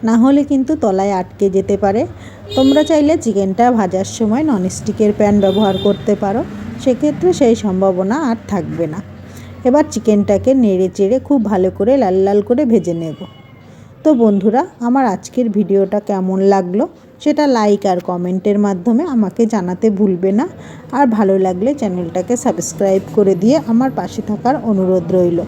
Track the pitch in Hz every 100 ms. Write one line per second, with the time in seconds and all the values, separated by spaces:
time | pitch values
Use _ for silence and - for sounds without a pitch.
0 | 226 226 247 277 285 277 262 311 226 190
1 | 196 196 180 - 202 190 190 202 202 202
2 | 320 - - - - - 269 277 302 320
3 | 294 320 - 196 196 190 240 240 190 185
4 | 196 - 220 226 311 226 180 - - 208
5 | 214 208 208 208 196 190 214 190 202 196
6 | - 202 202 208 349 - - - - 247
7 | 302 285 359 359 254 226 214 185 190 180
8 | 190 262 302 226 - 196 156 160 165 160
9 | - - - - - - 254 277 302 -
10 | 214 208 202 196 196 269 226 185 185 185
11 | 196 254 262 285 208 202 185 185 202 277
12 | 214 185 196 208 202 247 294 226 165 170
13 | 165 143 185 - - - - - - -
14 | 311 277 226 202 196 233 370 - 240 254
15 | 254 185 - - 240 202 185 196 196 208
16 | 208 196 185 190 196 196 180 185 330 -
17 | - - 294 294 294 247 208 202 202 180
18 | 180 180 175 185 208 202 208 190 175 226
19 | 339 254 202 - 226 220 180 180 226 196
20 | 208 180 190 202 339 - - - - 254
21 | 285 214 202 190 190 180 220 285 214 180
22 | 170 185 180 240 247 - 170 - 196 190
23 | 196 - 196 185 208 302 220 226 262 247
24 | 180 - 214 208 240 277 226 196 185 185
25 | 170 180 175 170